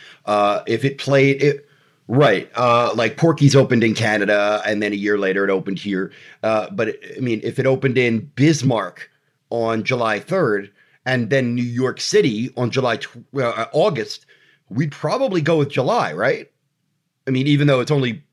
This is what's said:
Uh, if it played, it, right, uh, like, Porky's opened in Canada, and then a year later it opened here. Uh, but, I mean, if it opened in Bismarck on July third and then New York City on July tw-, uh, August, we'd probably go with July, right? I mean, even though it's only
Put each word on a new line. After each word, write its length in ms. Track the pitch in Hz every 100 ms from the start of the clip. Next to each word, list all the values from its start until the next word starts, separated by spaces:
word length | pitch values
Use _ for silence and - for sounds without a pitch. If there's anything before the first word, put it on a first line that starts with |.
| - -
Uh, 380 | - 104 104 101 -
if 200 | 113 139
it 100 | 139
played, 460 | - 139 139 139
it, 260 | 143 143 - _ _ _ -
right, 420 | 123 131 98 -
uh, 380 | 107 123 117 117
like, 240 | 110 113 -
Porky's 360 | 165 156 139
opened 300 | 139 131 117
in 100 | 113
Canada, 680 | 107 113 107 101 104 104 107
and 180 | 107 104
then 100 | 104
a 40 | 101
year 220 | 104 104
later 260 | 98 95
it 60 | 98
opened 280 | 95 95 92
here. 320 | 104 95 95 - - -
Uh, 280 | 110 110 101
but, 260 | 98 110 - -
I 60 | -
mean, 200 | 127 110
if 140 | 117 127
it 80 | 131
opened 320 | 131 135 123
in 320 | 120 113 -
Bismarck 760 | - 147 151 131 113 92 - - _ _ _ -
on 340 | 117 113 110
July 340 | 98 123 113 104
third 540 | - 190 139 101 98 _ _ _
and 240 | 127 127 110
then 260 | 139 120
New 80 | 123
York 380 | 123 120 131 -
City 500 | - 214 180 104 123 -
on 140 | 120
July 260 | 120 123 113
tw-, 260 | - 120 - 139
uh, 280 | 120 107 113
August, 520 | 147 208 135 104 - _ _ _ _ -
we'd 220 | 110 156
probably 500 | - 151 226 269 180
go 160 | 156 165
with 100 | 143
July, 460 | 139 131 226 107
right? 340 | 78 120 214 - _ _ _ _ _ _ _
I 60 | -
mean, 160 | 127 143
even 220 | 143 143
though 100 | 131
it's 140 | 120
only 320 | 147 127 110 -